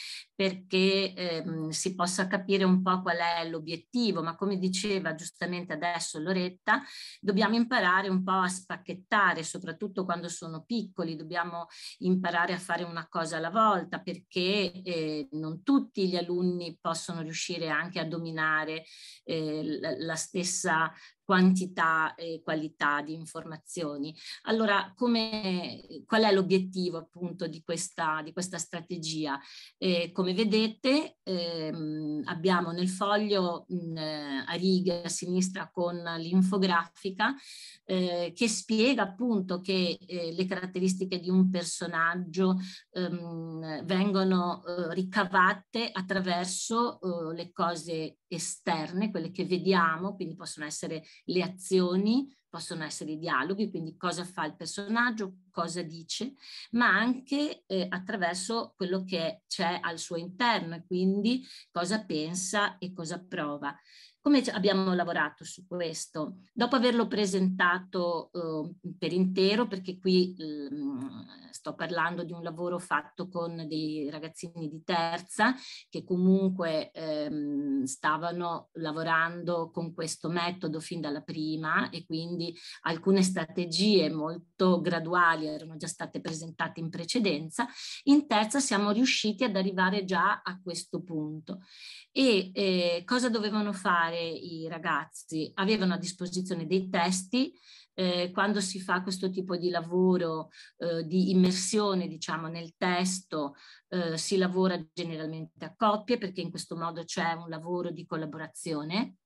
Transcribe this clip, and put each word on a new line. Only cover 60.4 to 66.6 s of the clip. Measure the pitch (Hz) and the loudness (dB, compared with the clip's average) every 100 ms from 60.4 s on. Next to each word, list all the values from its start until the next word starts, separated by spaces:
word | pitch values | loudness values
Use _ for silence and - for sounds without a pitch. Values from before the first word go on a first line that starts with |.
| 240 202 165 165 | 2 2 0 -8
e | - | -4
quindi | 180 190 196 214 254 - - - | 2 2 4 2 0 -2 -18 -8
cosa | 175 175 220 | -4 -2 -2
pensa | - 156 156 180 - 208 202 - | -2 -4 -2 -4 -2 0 0 -2
e | 185 | -10
cosa | 185 160 170 | -8 -8 -8
prova. | - 180 147 147 143 - _ - - _ | -8 -6 -4 -4 -6 -8 _ -20 -20 _
Come | 285 277 | 6 6
ci, | - | 6
abbiamo | 214 202 190 190 | 2 4 4 4
lavorato | 180 170 165 151 - | 2 2 0 0 -2
su | 190 - - | -16 -16 -10
questo? | 180 165 156 - 160 151 - - | -4 -4 -6 -8 -6 -6 -8 -8
Dopo | - | -2